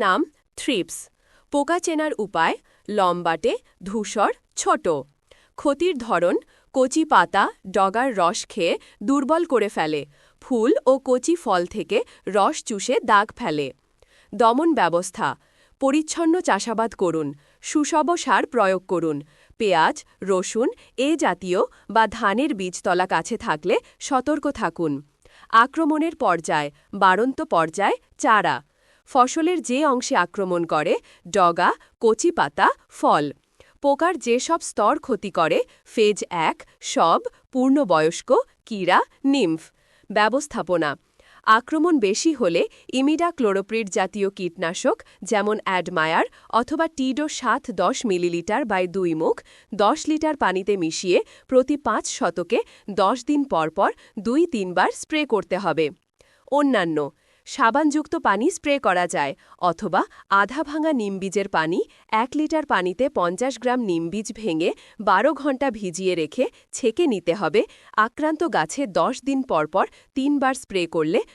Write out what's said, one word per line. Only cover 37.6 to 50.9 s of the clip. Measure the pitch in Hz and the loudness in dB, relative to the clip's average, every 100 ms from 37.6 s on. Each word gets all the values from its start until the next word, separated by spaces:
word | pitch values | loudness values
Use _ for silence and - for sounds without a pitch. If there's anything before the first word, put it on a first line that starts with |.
| 262 285 220 160 156 170 - 302 - _ - | 2 4 4 2 2 0 0 0 0 _ -10
কিরা, | 208 175 202 - _ | -4 2 2 2 _
নিম্ফ। | 277 277 175 160 - _ _ _ - | 0 2 2 -2 -8 _ _ _ -4
ব্যবস্থাপনা | 208 214 262 - 226 170 175 151 135 _ _ _ _ - | 0 2 0 -4 -8 -2 0 0 -4 _ _ _ _ 2
আক্রমণ | 220 - 311 339 302 | 2 2 0 2 2
বেশি | 196 - 330 | 2 0 0
হলে | 277 185 170 427 - - | 0 0 0 -2 -6 -8
ইমিডাক্লোরোপ্রিড | 254 269 311 339 339 220 190 196 226 202 | -2 0 2 0 0 0 0 -2 -4 -4
জাতীয় | 220 185 208 196 | -2 -4 -2 -4
কীটনাশক | 196 180 185 170 185 269 - - _ | -4 -8 -4 -6 -2 -2 -2 -6 _
যেমন | 180 208 208 208 | -4 -2 0 -2
অ্যাডমায়ার | - 185 170 175 156 180 480 - - | -2 -4 -2 -2 0 2 0 -6 -4
অথবা | 226 247 311 330 | -2 0 -2 -4
টিডো | 320 262 254 302 | -2 -4 -2 -4
সাত | - 247 254 - | -4 -2 -2 -2
দশ | 196 180 262 233 | -2 0 0 -2
মিলিলিটার | 180 175 170 170 220 | 0 0 -2 -2 -2
by | 226 190 180 | 0 -2 -2
দুই | 190 175 | -2 -2
মুখ | 160 175 466 - - _ | 0 -2 -2 -8 -20 _
দশ | 202 208 311 - | 0 2 2 -2
লিটার | 311 311 294 | -2 -2 0
পানিতে | 202 185 196 202 | -2 0 -2 -2
মিশিয়ে | 165 | -2